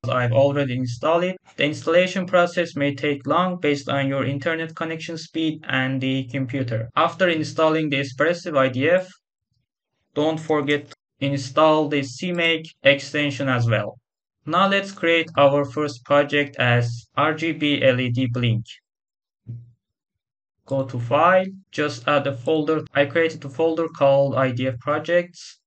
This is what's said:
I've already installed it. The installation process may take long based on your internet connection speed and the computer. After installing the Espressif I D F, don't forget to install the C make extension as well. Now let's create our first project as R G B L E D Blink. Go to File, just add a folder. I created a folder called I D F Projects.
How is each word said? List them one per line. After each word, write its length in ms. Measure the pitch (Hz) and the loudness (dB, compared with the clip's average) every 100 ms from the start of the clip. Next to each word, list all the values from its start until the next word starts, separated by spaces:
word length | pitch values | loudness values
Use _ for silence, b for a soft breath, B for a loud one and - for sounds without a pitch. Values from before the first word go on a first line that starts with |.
| - | -2
I've 260 | 123 123 | -2 2
already 440 | 135 139 143 139 123 | 4 4 2 -2 -2
installed 460 | 127 120 151 170 | -2 0 2 2
it. 140 | 180 180 _ - | 0 -6 _ -4
The 100 | 147 | -2
installation 600 | 151 - 170 180 190 180 | -2 2 2 2 -2 2
process 480 | 180 175 180 170 143 | 2 2 0 -4 -2
may 180 | 143 | -2
take 320 | 143 147 143 139 | -2 -4 -4 0
long 340 | 160 185 180 | 0 0 0
based 300 | 147 139 - | -2 -2 -2
on 180 | 139 139 | -2 0
your 160 | 139 | -2
internet 520 | 131 139 170 160 160 - | -2 -2 -2 -4 -6 -6
connection 420 | 160 160 160 165 | -6 -6 -8 -12
speed 440 | 160 165 160 156 - | -8 -4 -2 -4 -4
and 320 | 131 131 135 | -2 -2 -2
the 260 | 131 135 123 | -2 -2 -4
computer. 680 | 139 131 135 120 113 110 - | -6 -4 -4 -4 -4 -4 0
After 320 | 165 - 185 | -2 0 0
installing 640 | 160 151 - 160 156 151 | 0 -4 0 2 2 0
the 120 | 135 | -2
Espressif 540 | 139 120 156 175 170 147 | -4 -2 0 0 -2 0
I 120 | 131 | 0
D 180 | 120 147 | 2 2
F, 220 | 185 185 - _ _ _ _ _ _ _ _ _ | 2 0 -18 _ _ _ _ _ _ _ _ _
don't 260 | - 156 156 | -2 -2 -2
forget 500 | - 151 139 147 - | -2 -2 0 -2 -4
to 40 | - _ _ 139 | -20 _ _ -4
install 600 | 139 120 - 156 156 147 | -4 -2 2 4 4 2
the 160 | 147 | -2
C 280 | 131 - 185 | -2 -6 -4
make 360 | 175 165 160 160 - | -2 0 -2 -6 0
extension 680 | 139 139 - 147 147 135 135 | 2 2 0 -4 -4 -2 -2
as 180 | 123 117 | 0 0
well. 300 | 104 104 - _ _ _ _ 147 | 0 -2 -12 _ _ _ _ -2
Now 220 | 170 196 | 2 2
let's 240 | 196 196 | 0 -2
create 360 | - 165 165 160 - | -4 2 2 0 4
our 260 | 143 143 135 | 4 4 -2
first 400 | 147 147 120 - | -4 -4 -6 2
project 500 | 143 143 147 143 - | 2 4 0 -2 0
as 500 | 123 120 120 120 - - | 2 2 0 -4 -8 -2
R 160 | 151 | 0
G 180 | 156 165 | 0 -4
B 300 | 147 147 143 | -2 -2 2
L 180 | 135 127 | 2 2
E 120 | 127 | 0
D 160 | 120 131 | -2 -2
Blink. 360 | 123 120 107 - - _ _ _ _ _ _ - 117 117 _ _ _ _ _ _ _ _ _ - | 0 0 0 -4 -20 _ _ _ _ _ _ -18 -18 -18 _ _ _ _ _ _ _ _ _ -6
Go 180 | 135 131 | -6 -4
to 140 | 120 | -6
File, 480 | 117 143 170 185 190 - _ | -2 2 4 4 2 -8 _
just 360 | - 147 - - | -4 -4 -2 0
add 200 | 147 139 | 2 0
a 100 | 120 | -4
folder. 460 | - 160 151 156 156 | -2 0 2 -2 0
I 120 | 143 143 | -2 0
created 360 | 165 160 160 | 2 0 -2
a 60 | 139 | -12
folder 380 | - 165 160 165 | -2 0 0 -4
called 480 | - 139 139 139 127 | 2 4 6 4 2
I 160 | 131 | 0
D 160 | 120 127 | 0 -2
F 100 | 120 | -2
Projects. 800 | 147 151 156 175 180 - - - | -2 -4 0 0 0 -14 -20 -20